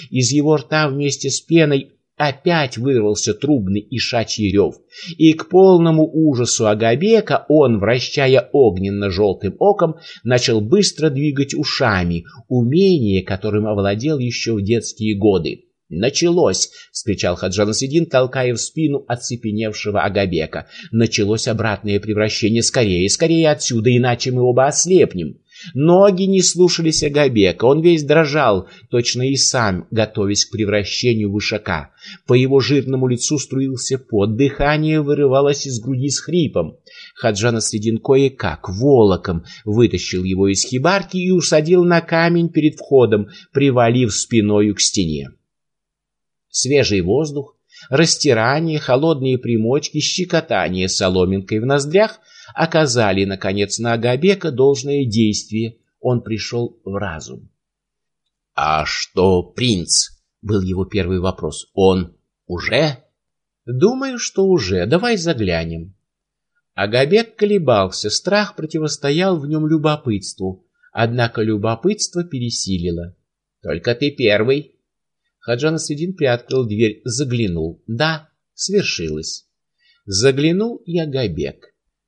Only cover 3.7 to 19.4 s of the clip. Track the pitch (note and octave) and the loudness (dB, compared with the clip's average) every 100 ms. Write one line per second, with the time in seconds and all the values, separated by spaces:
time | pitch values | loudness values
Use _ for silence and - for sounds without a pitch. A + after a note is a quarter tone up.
3.7 | G2+ - A2+ - A#2+ G#2+ - G#2 G2 E2+ | -4 -4 -6 -2 -2 -2 -2 0 2 2
4.7 | - _ - F#3 E3 D#3 D#3 - F3+ F#3+ | 0 _ -20 -16 2 4 4 2 6 6
5.7 | F3 E3 D#3+ D#3 D#3 D#3 B2 A#2 - A2 | 6 4 2 2 2 2 2 -2 0 0
6.7 | G#2+ A2+ B2+ G3 A3+ G#3 C#3+ - D3+ C3+ | 2 2 2 4 2 2 -2 2 4 4
7.7 | A2 G2+ B2 - - C3 C3 - C#3+ A#2+ | 4 2 0 -2 -2 4 4 2 4 4
8.7 | F#2 G2 G2+ G2+ F2 G#2 F2+ F#2+ - G3 | 4 -4 -2 -4 0 0 0 -6 0 2
9.7 | G3+ E3 D#3 - - A2+ B2 B2+ A2+ G#2+ | 2 0 -2 -14 -10 -2 0 2 0 2
10.7 | G3+ F#3+ - D#3 C3+ D3+ C3+ C#3 C#3+ D3+ | 2 2 0 -2 0 -2 -2 -2 -4 -6
11.7 | - B2+ F#2+ F2 E2+ - - - B2 A#2+ | -2 0 2 0 -2 -6 -18 -4 -2 2
12.7 | D#3+ G3 E3+ G#2+ F#2+ - G2 G#2+ G#2 G#2+ | 4 4 4 2 0 -2 -6 -2 -2 0
13.7 | G#2 G2 G#2 C#3+ D3 B2 A#2 - A2 G2 | 0 0 -2 -2 -2 -4 -4 -4 -2 0
14.7 | A2+ - - G#2+ G2+ G#2 F#2+ D2+ - _ | -2 -2 -6 -4 2 2 2 0 -8 _
15.7 | _ _ D#2+ A2+ - E3+ F3 C3 F#2 - | _ _ -4 -2 0 0 2 2 0 -6
16.7 | - - - - F#2 F#2+ F2 G2 F#2+ G#2 | -10 -18 -10 -6 -4 -2 -4 -4 -2 -2
17.7 | G#2+ C3+ D#3+ E3 C3 B2+ C3+ B2 A#2 - | -2 -2 -2 0 0 0 -2 -2 -2 -6
18.7 | - D#3 C#3+ - B2 - A#2+ | -2 -2 -2 -4 -8 -6 -8